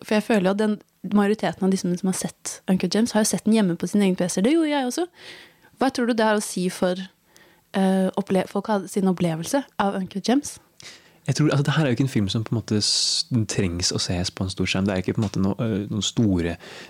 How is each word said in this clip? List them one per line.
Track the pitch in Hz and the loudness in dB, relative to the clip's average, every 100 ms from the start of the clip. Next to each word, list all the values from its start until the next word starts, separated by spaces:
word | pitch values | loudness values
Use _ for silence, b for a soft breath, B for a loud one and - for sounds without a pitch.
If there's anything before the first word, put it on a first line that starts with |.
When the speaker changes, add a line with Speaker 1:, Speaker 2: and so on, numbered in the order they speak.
Speaker 1:
for | - 214 | 0 0
jeg | 208 | 2
føler | 214 180 | 2 2
at | 202 | 2
den, | 214 208 _ _ | 0 -2 _ _
majoriteten | 180 202 202 220 180 - 190 | 0 2 2 2 -2 0 0
av | |
de | 190 | 2
som, | 180 175 | 0 -2
som | 190 | -2
har | 185 | -2
sett | 175 - - - - | -6 -8 -12 -8 -2
Uncut | 185 180 | 0 2
Gems, | 202 233 | 0 2
har | 208 220 | 2 0
jo | |
sett | 190 | 0
den | 208 220 | 2 4
hjemme | 190 175 | 2 0
på | 180 | 0
sin | 208 | 2
egen | 190 185 | 2 2
P | 180 | -2
C. | - | 0
Det | 226 | 2
gjorde | 330 311 | 2 2
jeg | 294 247 | 0 -2
også. | 311 359 B B B B B B - | -4 -6 B B B B B B -2
Hva | 262 | -2
tror | 262 240 | 0 0
du | |
det | 226 | 2
har | 220 208 | 2 2
å | |
si | - 185 180 | 0 -2 -2
for, | - 180 185 185 _ b b b b _ | 0 -2 -2 -8 _ b b b b _
eh, | 196 190 190 185 - | 0 2 4 2 0
opple-, | 190 185 - | 0 0 0
folk | 202 208 | -4 -2
har | 202 175 | -2 -2
sin | 208 185 | 0 0
opplevelse | 175 170 160 170 277 - - | 2 0 -2 -2 -4 -4 -2
av | 202 196 | -2 -2
Uncut | 185 196 | -6 -6
Gems? | - 277 - - _ _ B B B B - | 0 0 0 -14 _ _ B B B B -4
Speaker 2:
Jeg | 127 | 0
tror, | 151 | 2
altså, | 135 | 2
det | 143 143 | 0 2
her | |
er | 143 | 2
jo | 117 | 2
ikke | 135 | 0
en | 117 | 0
film | 98 | 0
som | 117 | -2
på | 110 117 | -2 -4
en | |
måte | - 107 | 0 0
s-, | 104 - - - - | 0 0 -2 -2 0
den | 123 107 | 0 0
trengs | - 95 87 90 | 0 -2 0 -2
å | 85 | -2
ses | - 90 90 | -2 -2 -2
på | - | -4
en | 92 | -6
stor | - 92 | -2 -2
skjerm. | 95 98 | 0 0
Det | 92 | 0
er | |
ikke | - - | -2 -2
på | |
en | 101 | -2
måte | 104 | 0
no-, | 98 - | 0 0
øh, | 117 101 101 | -2 -2 -4
noen | 107 | -4
store | - - 110 90 85 85 B B | -2 2 2 2 0 -6 B B